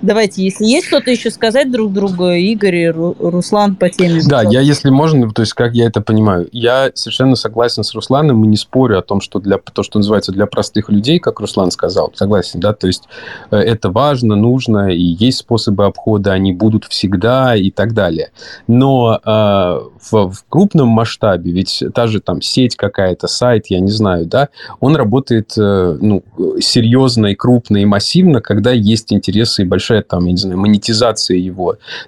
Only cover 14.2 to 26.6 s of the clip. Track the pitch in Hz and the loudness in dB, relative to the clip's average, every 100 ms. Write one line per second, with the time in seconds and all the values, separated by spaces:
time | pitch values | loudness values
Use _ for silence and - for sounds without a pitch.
14.2 | 117 101 117 131 120 107 98 87 87 85 | 0 2 2 0 0 0 0 0 -2 0
15.2 | 123 127 - 117 - 98 101 - - 104 | 0 -2 -2 -2 -2 0 0 -2 -2 0
16.2 | 98 95 95 90 110 107 - - 95 95 | 0 0 0 0 0 0 -2 -4 -2 0
17.2 | 110 131 131 110 95 - 98 110 90 80 | 2 2 2 2 0 -2 -2 0 -2 -2
18.2 | - _ - - - 120 135 135 117 110 | -8 _ -20 -12 0 2 4 2 2 0
19.2 | - 107 104 98 90 78 - - - 110 | 0 0 2 2 0 -2 -6 -16 -2 0
20.2 | 92 98 _ 151 202 156 123 113 117 - | 0 -4 _ 0 2 4 2 2 0 -2
21.2 | 110 90 85 87 92 - - - 117 107 | -2 0 -2 -2 -2 -4 -4 -2 -2 -2
22.2 | - 87 - - 123 - 101 - 95 90 | -4 -6 -4 0 0 -2 -4 -2 -2 -2
23.2 | 87 - 123 113 - 92 98 107 104 87 | -6 -2 0 0 0 -2 0 0 0 0
24.2 | 82 123 143 - - - 127 180 110 135 | -2 -2 -2 -6 -20 -4 0 2 2 0
25.2 | - 113 107 110 101 98 90 73 107 98 | 0 -2 0 0 2 2 0 0 0 0
26.2 | - - 87 - | -4 -4 -4 -2